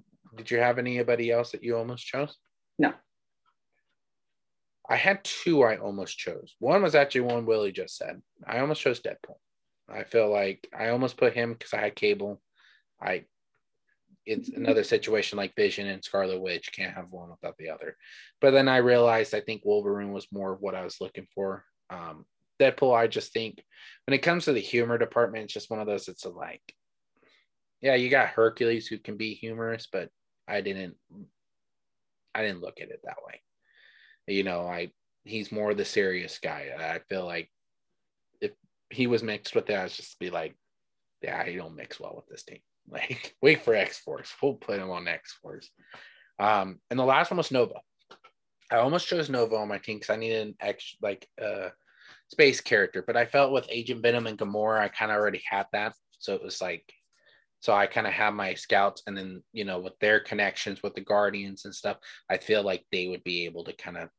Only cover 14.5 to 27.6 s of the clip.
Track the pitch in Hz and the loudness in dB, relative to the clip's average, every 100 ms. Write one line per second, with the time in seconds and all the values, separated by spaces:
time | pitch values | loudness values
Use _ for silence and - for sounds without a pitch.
14.5 | - - 110 - 110 110 107 - 101 98 | -4 2 2 4 0 2 0 0 -4 -4
15.5 | - 101 101 98 95 - 98 92 92 92 | 2 2 2 -6 -8 -4 -2 0 -2 -4
16.5 | 85 - - 92 90 90 92 87 82 87 | -6 -8 -8 -8 -8 -12 -14 -16 -14 -14
17.5 | 82 80 78 78 - - - - _ 139 | -10 -10 -10 -12 -14 -18 -20 -20 _ 6
18.5 | 135 135 131 123 120 120 113 104 107 113 | 8 6 6 6 8 8 6 2 -2 -6
19.5 | 104 104 104 101 101 101 101 - 98 95 | -2 2 2 2 -2 -4 -8 -8 -6 -6
20.5 | 95 98 92 90 - 95 - 95 98 98 | -4 -4 -4 -6 -8 -10 -10 -10 -4 -4
21.5 | 95 - _ - 90 82 80 - _ _ | -6 -12 _ -16 -12 -12 -14 -20 _ _
22.5 | - 135 - 131 117 113 110 - 117 110 | 4 4 6 4 6 4 0 -4 -4 -6
23.5 | - _ - - - - 139 165 175 156 | -10 _ -20 -20 -10 0 2 2 2 2
24.5 | 120 - 120 117 117 113 120 113 110 104 | 0 2 0 2 2 2 2 2 0 -8
25.5 | 104 - 110 104 98 - 90 92 85 82 | -10 -8 -6 -4 -4 -6 -12 -14 -12 -14
26.5 | - - _ _ _ _ _ _ _ _ | -14 -20 _ _ _ _ _ _ _ _
27.5 | _ | _